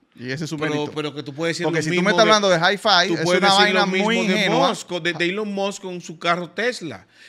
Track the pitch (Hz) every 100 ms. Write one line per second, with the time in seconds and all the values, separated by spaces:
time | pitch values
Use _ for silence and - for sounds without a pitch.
0 | _ - 123 135 156 156 156 147 147 156
1 | 147 135 135 139 165 160 165 165 156 175
2 | 190 214 214 214 202 165 180 202 220 180
3 | 180 160 165 180 196 196 208 190 190 185
4 | 214 233 214 208 190 220 - 196 - 175
5 | 165 165 175 202 208 196 196 190 185 175
6 | - 165 175 175 170 - 240 233 160 98
7 | _ _